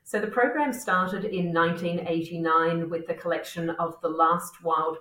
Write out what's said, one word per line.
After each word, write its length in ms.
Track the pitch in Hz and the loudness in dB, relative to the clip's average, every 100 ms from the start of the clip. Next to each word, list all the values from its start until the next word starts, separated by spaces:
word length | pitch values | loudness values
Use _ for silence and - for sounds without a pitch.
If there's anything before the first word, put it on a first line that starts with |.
So 140 | - 214 | -6 -4
the 80 | 214 | -2
program 460 | 247 254 302 285 | 2 2 2 0
started 540 | 220 - 180 185 190 - | -2 0 0 0 -2 -4
in 260 | 190 170 | -2 0
nineteen 540 | 165 170 175 175 175 175 | 2 2 2 -2 -2 -2
eighty-nine 840 | 165 165 170 165 160 165 170 165 | -2 -2 -2 2 4 4 2 -2
with 180 | 170 165 | -4 -4
the 80 | |
collection 540 | 165 175 160 - 175 165 | -4 -2 -2 -4 -6 -4
of 300 | 160 170 - | -2 -4 -2
the 80 | 165 | -4
last 540 | 160 165 175 - - | 4 4 4 0 -6
wild 340 | 170 - 160 160 | 0 0 0 -2